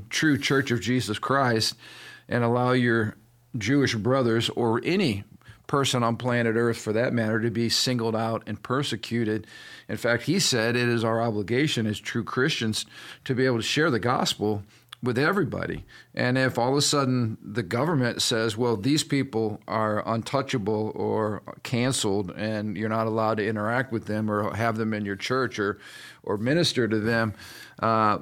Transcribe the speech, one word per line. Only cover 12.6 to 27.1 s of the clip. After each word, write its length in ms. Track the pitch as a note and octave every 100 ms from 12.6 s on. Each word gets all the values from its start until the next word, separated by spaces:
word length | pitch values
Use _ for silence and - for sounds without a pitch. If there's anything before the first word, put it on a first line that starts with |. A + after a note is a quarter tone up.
| A2+ G#2 - - - -
to 100 | -
be 120 | B2 C3
able 100 | A#2
to 60 |
share 260 | G#2+ D3 D#3+
the 80 | A#2
gospel 640 | A#2+ C3+ - - G#2 G#2 G2 - _ -
with 160 | B2+ A#2+
everybody. 640 | D3+ G3 C#3 F#2+ E2+ F2 - - -
And 240 | - B2 C3
if 180 | C3 -
all 140 | A#2+
of 40 | C#3+
a 40 |
sudden 540 | C#3+ D3 C3 B2+ A2+ -
the 200 | - G#2+
government 600 | F2 A#2+ D3+ D#3 A#2+ -
says, 340 | - A#2 A2+ G#2
"Well, 200 | A#2+ A2
these 280 | A#2+ D3
people 560 | - C#3+ C3+ A2 A2 G#2+ -
are 340 | A2 G#2+ G#2 -
untouchable 840 | A2+ G#2 C3+ C3+ B2 G2 G#2+ G#2+
or 480 | - G#2 G#2+ G#2+ G#2 - -
canceled 640 | - A#2 B2+ C3 G#2+ G2 F#2 -
and 400 | G#2+ A2 G#2+ F#2+
you're 120 | A2
not 180 | A2 A2+
allowed 300 | A2 A2 A2
to 80 | G#2
interact 460 | G#2+ G#2 A#2+ C3
with 140 | A2 G2+
them 240 | G#2+ G#2+
or 240 | G#2 G#2
have 220 | G2+ A#2 A2
them 160 | A2
in 100 | G#2+
your 100 | G2+ G2
church 420 | - C3 A#2+ -
or, 200 | G2+ G2 - - - -
or 160 | - G2+
minister 500 | A#2 E3 E3 B2+ A2+
to 100 | A2
them," 360 | A2